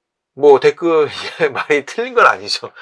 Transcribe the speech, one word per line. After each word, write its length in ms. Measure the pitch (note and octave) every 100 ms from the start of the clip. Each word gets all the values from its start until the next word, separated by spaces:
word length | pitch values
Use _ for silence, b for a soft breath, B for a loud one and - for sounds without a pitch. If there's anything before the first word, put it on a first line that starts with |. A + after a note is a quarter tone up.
| _ _ _
뭐 260 | C3+ C#3+ C3
댓글 460 | D3 - E3+ D#3+ C3+
<laughs> 460 | - - - D3+
말이 320 | A2+ - C#3+ -
틀린 280 | - B3+
건 120 | A3+ D3
아니죠. 460 | F#2+ G2+ - A2 B